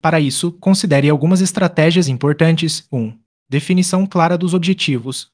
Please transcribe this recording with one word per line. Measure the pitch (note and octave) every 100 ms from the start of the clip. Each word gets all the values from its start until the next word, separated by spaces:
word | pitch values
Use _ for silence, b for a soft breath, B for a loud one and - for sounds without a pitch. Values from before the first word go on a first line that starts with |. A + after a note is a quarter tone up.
Para | D#3+ D#3+
isso, | C#3 C3+ F3
considere | E3+ - G3 G3 C#3 C#3+
algumas | D3+ D#3 F#3
estratégias | F#3 - F3+ F3 D#3 F3 D#3
importantes. | B2 C#3+ D3 E3 E3 E3 - _
Um, | C3 A2+ A2 _ _ _
definição | C#3 D3+ F3+ F3+ F#3
clara | F#3+ F#3 E3 F3
dos | F3+ F3+
objetivos. | E3+ F#3+ - B2+ A#2+ B2+ -